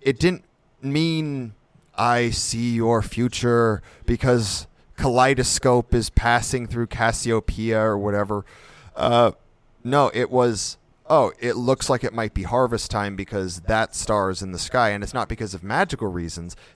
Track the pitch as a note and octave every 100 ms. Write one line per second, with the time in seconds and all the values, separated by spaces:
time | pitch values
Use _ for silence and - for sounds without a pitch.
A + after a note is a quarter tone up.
0 | C3+ A#2+ E3+ F3 - _ _ _ C3+ D3
1 | E3 D#3+ D3+ C#3 A#2 G#2 _ _ _ -
2 | A#2+ A#2+ A#2+ - - A#2 A#2+ A2+ A2+ A2+
3 | G#2+ A2 B2 - A#2+ A#2 A2+ G#2 - -
4 | - A#2 C3+ A3 G#3+ - - _ _ -
5 | C#3 B2 C3 B2+ - - B2+ B2 - A#2+
6 | G#2+ - A#2 A#2 A#2+ B2+ A#2 A#2+ A#2 -
7 | A2+ - A#2+ A2 - A#2 A2+ A2 A2 G2+
8 | G#2 G2+ G2+ G#2 - - - - - -
9 | - A#2+ A#2 - _ _ _ _ A#2+ C#3+
10 | C3 A#2+ A#2+ B2+ A#2+ G#2+ - - _ _
11 | - D3+ G#2 - A#2+ A2+ B2 C3 - B2
12 | A#2+ A2+ A2 G2+ E2+ B2 B2 A2+ - A2
13 | G2+ G2 F#2+ G#2 F#2 F2 F2+ A2 A2 -
14 | - G#2 F#2+ F#2 F#2+ F2 - B2+ A2 G2+
15 | G2 B2+ G2+ A2+ G#2+ F#2+ F#2+ C#3 F#3+ C3+
16 | G#2 F2 E2+ E2+ F2 - -